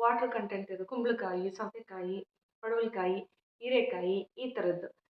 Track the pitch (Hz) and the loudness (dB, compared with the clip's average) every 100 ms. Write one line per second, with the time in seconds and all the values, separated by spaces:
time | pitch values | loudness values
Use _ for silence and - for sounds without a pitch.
0 | 233 240 247 233 202 202 202 190 190 254 | 4 4 2 -2 -2 -4 -6 -8 -4 0
1 | 240 226 190 180 190 190 208 226 - 190 | 0 0 0 0 -2 -4 -6 -8 -12 -8
2 | 180 190 - _ _ - 220 233 226 220 | -4 -4 -8 _ _ -8 -2 0 0 2
3 | 185 190 - _ _ - 240 254 175 180 | 2 2 -2 _ _ -8 2 4 4 0
4 | 180 196 - - 254 226 180 175 180 - | 0 0 -2 -8 -6 0 0 0 -4 -14
5 | _ | _